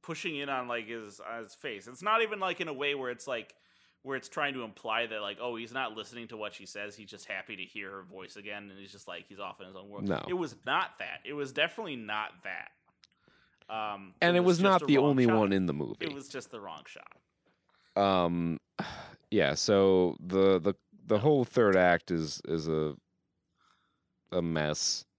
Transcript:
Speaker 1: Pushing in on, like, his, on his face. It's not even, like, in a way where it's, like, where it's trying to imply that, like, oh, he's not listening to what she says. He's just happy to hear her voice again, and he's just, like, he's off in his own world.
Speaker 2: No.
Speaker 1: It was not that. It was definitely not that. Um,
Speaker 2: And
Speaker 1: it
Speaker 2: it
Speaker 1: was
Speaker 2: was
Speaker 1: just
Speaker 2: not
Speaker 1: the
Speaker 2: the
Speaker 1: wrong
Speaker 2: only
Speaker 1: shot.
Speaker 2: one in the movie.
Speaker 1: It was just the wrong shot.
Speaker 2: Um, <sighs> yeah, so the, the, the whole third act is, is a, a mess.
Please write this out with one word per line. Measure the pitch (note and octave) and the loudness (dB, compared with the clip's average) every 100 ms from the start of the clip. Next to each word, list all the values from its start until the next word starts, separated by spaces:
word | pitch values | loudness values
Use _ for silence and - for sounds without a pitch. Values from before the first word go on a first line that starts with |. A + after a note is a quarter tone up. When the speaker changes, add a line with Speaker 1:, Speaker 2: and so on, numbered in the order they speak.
Speaker 1:
Pushing | - D#3+ F3 D3 | -10 -8 -6 -6
in | C#3+ | -4
on, | C3+ B2 | -4 -2
like, | A#2+ G#2+ | -4 -4
his, | A#2 G#2+ G2+ | -10 -10 -14
on | - A#2 | -12 -10
his | G#2+ - | -12 -12
face. | D3 G#2 G2 | -10 -10 -12
It's | B2+ | -8
not | G3+ A3 | 0 0
even, | A3 G#3 | 0 -2
like, | F#3+ F3 | -4 -4
in | D#3+ | -6
a | |
way | C3+ C#3+ | -4 -2
where | C#3+ B2+ | -2 -4
it's, | B2 - | -6 -6
like, | B2 G#2+ - _ _ _ _ | -6 -8 -20 _ _ _ _
where | C3 C3+ | -8 -8
it's | - | -6
trying | - C#3+ | -4 -4
to | C3 | -4
imply | A2+ G2+ A2+ A2 A#2 | -10 -10 -2 -2 -2
that, | A2 | -4
like, | G#2 G2+ | -8 -6
oh, | B2 A#2 | -6 -6
he's | A#2 | -8
not | B2 A#2 G#2+ | -6 -6 -8
listening | G#2 A#2+ A2+ | -12 -14 -14
to | A2+ | -10
what | G#2 | -10
she | - F#2+ | -12 -14
says. | G2+ G#2 G#2 | -10 -10 -12
He's | G2+ | -18
just | G2+ - | -18 -10
happy | G2 F#2+ G#2 | -10 -10 -12
to | |
hear | F2+ - G2 | -12 -10 -12
her | G2 | -12
voice | F#2 F#2+ F#2+ G#2 | -14 -16 -16 -16
again, | G2+ G#2 G2+ | -12 -12 -14
and | F#2+ | -18
he's | G2 | -18
just, | G2 - | -18 -14
like, | F2 - | -14 -14
he's | G2 | -12
off | G2 - | -12 -12
in | F#2 | -16
his | F#2+ | -18
own | G2 | -16
world. | G2+ G2+ | -8 -4
Speaker 2:
No. | D#2 - | -4 -4
Speaker 1:
It | F3+ | -6
was | E3 - | -6 -8
not | - D3+ F#3 - | -2 0 -2 -6
that. | F#2 - - | -10 -10 -10
It | |
was | D3 C#3 | -8 -8
definitely | C3 E3 - G#3+ C3+ | -2 -2 -2 -10 -8
not | G#2+ G#2+ G#2+ F2+ | -6 -6 -6 -10
that. | G2 F2+ - _ _ _ _ _ _ _ _ _ _ | -10 -10 -10 _ _ _ _ _ _ _ _ _ _
Um, | A2 G#2+ G2+ F#2+ - | -6 -6 -8 -12 0
Speaker 2:
And | E3+ F3 | 4 4
Speaker 1:
it | |
Speaker 2:
it | |
Speaker 1:
was | F3 | 4
Speaker 2:
was | E3+ | 6
Speaker 1:
just | |
Speaker 2:
not | G3 F#3 | 6 4
Speaker 1:
the | D3 | 6
Speaker 2:
the | C#3 | 6
Speaker 1:
wrong | C#3+ | 6
Speaker 2:
only | C3+ A#2+ | 6 6
Speaker 1:
shot. | A2 | 6
Speaker 2:
one | G#2 | 4
in | G2 F2+ | 4 2
the | |
movie. | D2 C2+ G1+ - | -2 -4 -6 -8
Speaker 1:
It | |
was | C#3 C3+ | -8 -12
just | C#3 - | -12 -12
the | A#2 | -14
wrong | G2+ D#2 - | -12 -14 -14
shot. | - - - _ _ _ _ _ _ _ - | -20 -20 -20 _ _ _ _ _ _ _ 2
Speaker 2:
Um, | G2+ F#2 F2 E2+ E2+ D#2+ _ - | 4 6 4 2 -2 -4 _ -10
<sighs> | - - - - _ | -10 -10 -16 -20 _
yeah, | G#2 D2 D2+ | 2 4 2
so | - G2+ G2 F#2+ F2+ - | 4 6 8 6 4 0
the, | F2+ F#2+ F#2+ F#2 | -2 4 6 6
the, | E2+ F#2+ _ _ | 2 -2 _ _
the | - G#2+ | 0 2
whole | B2+ D3 A#2+ | 4 4 2
third | - A2 F#2+ | 4 6 6
act | F2+ E2+ - | 6 6 2
is, | E2+ D#2 - - | -2 -2 -6 -4
is | E2 D#2 | -4 0
a, | D#2 D#2 C#2+ _ _ _ _ _ _ _ _ _ _ _ _ _ | 0 -2 -4 _ _ _ _ _ _ _ _ _ _ _ _ _
a | F2+ | -2
mess. | E2+ D#2+ D2+ D#2 - - - | 0 0 0 0 -2 -4 -8